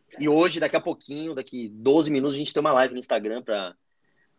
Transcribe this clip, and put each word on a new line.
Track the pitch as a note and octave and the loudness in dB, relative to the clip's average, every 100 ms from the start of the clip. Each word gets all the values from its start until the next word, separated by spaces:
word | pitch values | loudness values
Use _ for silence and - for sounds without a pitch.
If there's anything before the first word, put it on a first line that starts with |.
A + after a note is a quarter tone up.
| _ - | _ -4
E | D3+ | 2
hoje, | D#3 F3+ E3 | 4 4 2
daqui | D#3 D#3+ | 0 0
a | |
pouquinho, | F3 - - D3 D#3+ C3+ | -2 -8 -10 -10 -8 -10
daqui | - B2+ A2 | -10 -10 -12
doze | G#2+ B2 D#3+ D3+ | -2 4 4 4
minutos, | C#3 C#3+ C#3 | 0 0 -2
a | |
gente | C#3+ | -4
tem | D3+ | 0
uma | D3+ | 2
live | B2+ C3 | 4 2
no | B2 | -2
Instagram | - A2+ G#2 A#2+ | -4 -2 -2 -6
pra, | A#2+ G#2 F2+ - _ _ _ _ _ | -4 -4 -4 -12 _ _ _ _ _